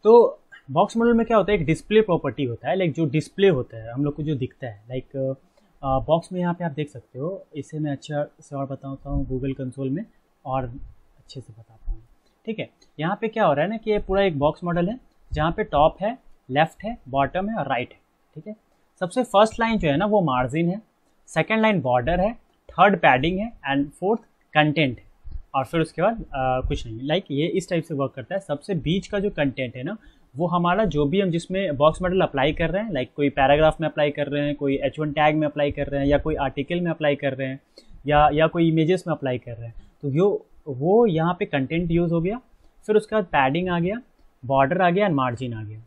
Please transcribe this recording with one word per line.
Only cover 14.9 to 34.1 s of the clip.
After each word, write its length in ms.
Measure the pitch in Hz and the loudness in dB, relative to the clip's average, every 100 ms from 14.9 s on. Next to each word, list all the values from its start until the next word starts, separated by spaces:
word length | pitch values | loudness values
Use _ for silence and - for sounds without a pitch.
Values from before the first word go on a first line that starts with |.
| 254 _ _ _ | -4 _ _ _
जहाँ 220 | 151 151 | -2 0
पे 120 | - | -2
top 320 | 214 147 156 - | 0 4 4 2
है, 160 | 202 262 - - - | -6 -6 -16 -20 -4
left 360 | 131 165 - | 0 0 0
है, 120 | 208 233 135 | -12 -12 -4
bottom 400 | 135 139 180 196 | -2 0 -2 -4
है 80 | 226 | -6
और 120 | 135 | -4
right 240 | 123 123 | -4 -6
है, 80 | - _ _ _ 151 | -12 _ _ _ -18
ठीक 100 | 214 | -16
है। 100 | 214 _ _ _ _ | -18 _ _ _ _
सबसे 220 | 180 254 | -4 -4
first 360 | 240 196 220 - | 2 4 4 2
line 180 | 226 220 | -2 0
जो 100 | 165 | 0
है 80 | 139 | 0
ना 100 | 208 | 2
वो 140 | 208 | 2
margin 460 | 160 127 127 143 175 | 2 0 -2 -2 -2
है, 120 | 196 _ _ _ _ - | -4 _ _ _ _ -6
second 320 | 165 160 220 | -4 0 2
line 200 | 220 196 | 2 2
border 400 | 127 123 123 180 | 2 0 2 0
है, 120 | 202 240 _ _ - | -2 -4 _ _ -12
third 280 | - 196 190 | 4 4 6
padding 400 | 165 131 156 185 | 4 4 2 -2
है 140 | 226 - 139 | -6 -8 -2
and 200 | 139 147 | -2 -2
fourth 300 | - 185 220 _ _ _ | -4 -2 -2 _ _ _
कंटेंट 440 | 151 151 147 143 113 | 0 2 2 -2 -2
है, 60 | - _ - - - | -16 _ -12 -12 -6
और 100 | 139 | -6
फिर 160 | 135 165 | -2 -2
उसके 220 | 160 - | -2 -2
बाद, 180 | 190 233 | -2 -2
अ, 460 | - 139 131 127 123 | -8 -4 -2 -2 -2
कुछ 180 | 147 113 | -4 -6
नहीं, 140 | 110 | -8
like, 220 | 135 165 - | -2 -4 -2
ये 160 | 139 165 | -2 0
इस 200 | 190 175 | -2 -2
type 160 | 175 | -4
से 100 | - | -4
work 180 | 143 135 | -4 -4
करता 220 | - - | -6 -8
है। 60 | 190 | -8
सबसे 340 | - 147 - | -6 -8 -4
बीच 320 | 180 143 190 - | -4 -2 -2 -2
का 120 | 208 | -4
जो 120 | 202 | -4
content 460 | - 143 123 127 123 | -2 -4 -2 -8 -6
है 60 | |
ना 140 | 139 220 - _ _ 127 | -10 -10 -14 _ _ -6
वो 100 | 170 | -2
हमारा 380 | 175 170 185 | 0 0 0
जो 220 | 220 147 147 | 0 0 0
भी 140 | 185 | 2
हम 100 | 196 | 0
जिसमें 460 | 170 - 185 196 135 | -2 -4 -4 -4 2
box 260 | 151 160 | 2 2
model 180 | 180 185 | -2 0
apply 320 | 160 139 139 | 0 2 0
कर 180 | 156 165 | 0 -2
रहे 120 | 185 | -2
हैं, 80 | 226 | -4
like 240 | 147 127 | -4 -6
कोई 160 | - 143 | -2 0
paragraph 500 | 143 135 147 156 151 | 2 4 6 4 2
में 80 | 156 | -4
apply 220 | 156 147 | 0 -2